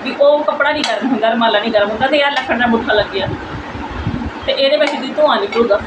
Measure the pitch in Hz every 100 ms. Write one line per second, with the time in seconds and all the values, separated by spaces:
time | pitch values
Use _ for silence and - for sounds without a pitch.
0 | 262 262 285 294 302 294 285 302 - 214
1 | 262 254 220 233 233 208 226 208 208 220
2 | 269 294 285 285 254 233 240 226 - 208
3 | 196 196 190 - - - - - - -
4 | - - - - - 269 269 294 285 -
5 | 254 302 302 226 202 233 233 208